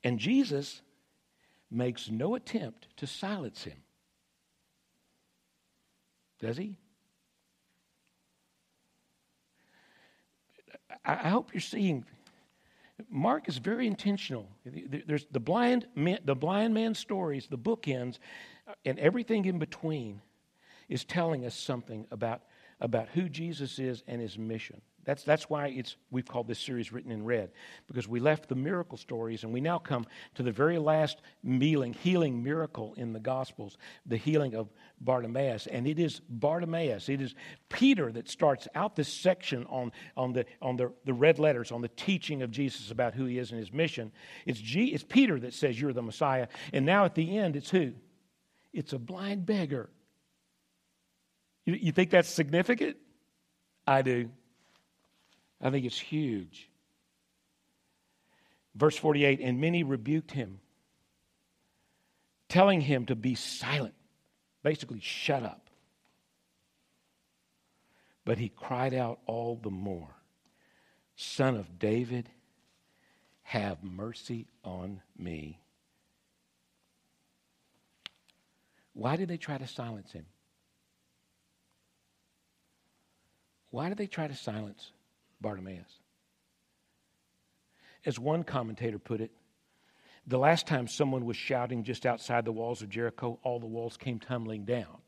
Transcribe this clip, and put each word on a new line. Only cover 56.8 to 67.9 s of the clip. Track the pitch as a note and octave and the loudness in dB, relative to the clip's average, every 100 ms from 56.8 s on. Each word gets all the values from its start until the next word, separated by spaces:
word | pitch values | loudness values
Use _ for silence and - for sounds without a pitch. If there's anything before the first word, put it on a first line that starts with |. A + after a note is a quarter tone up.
| _ _ _ _ _ _ _ _ _ _ _ _ _ _ _ _ _ _ _ G#2 | _ _ _ _ _ _ _ _ _ _ _ _ _ _ _ _ _ _ _ 4
Verse | D3+ D3+ | 4 4
forty-eight, | D#3 C#3+ C#3+ C3+ | 2 6 6 6
"And | B2+ B2 | 2 2
many | D#3+ F3 | 2 2
rebuked | D3 C3+ A2 D#3 D#3 | 2 0 0 0 0
him, | C#3 G#2+ F#2+ _ _ _ _ _ _ _ _ _ _ _ _ _ _ _ _ _ _ _ | -6 -8 -10 _ _ _ _ _ _ _ _ _ _ _ _ _ _ _ _ _ _ _
telling | F3+ G3 F#3 | 8 8 8
him | C#3 C3+ A2+ | 4 2 2
to | A#2 | 0
be | B2+ A#2+ | 0 -2
silent." | - - B2 D3 A#2 - _ _ _ _ _ _ | -4 -6 -2 -2 -2 -8 _ _ _ _ _ _
Basically, | D3 D#3 C3+ A2+ | -2 -2 -4 -10
"Shut | - - - C#3 | -8 -4 0 0
up." | A2+ - _ _ _ _ _ _ _ _ _ _ _ _ _ _ _ _ _ _ _ _ _ _ _ | -2 -10 _ _ _ _ _ _ _ _ _ _ _ _ _ _ _ _ _ _ _ _ _ _ _